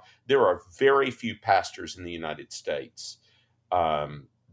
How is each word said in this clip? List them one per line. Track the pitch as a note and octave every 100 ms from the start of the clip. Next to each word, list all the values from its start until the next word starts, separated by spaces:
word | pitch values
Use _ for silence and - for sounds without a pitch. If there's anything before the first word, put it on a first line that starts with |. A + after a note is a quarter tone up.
| - _ -
there | C3+ G#2+
are | F2 - -
very | C3+ C#3 C3+
few | A#2 A2+ G2+
pastors | - G2 - - E2+ -
in |
the | F2
United | E2+ E2 D2+ E2+
States, | - - D2+ C2+ - - - _ _ _ _ _
um, | F2+ E2 D2+ D2 D2 C2+ _ _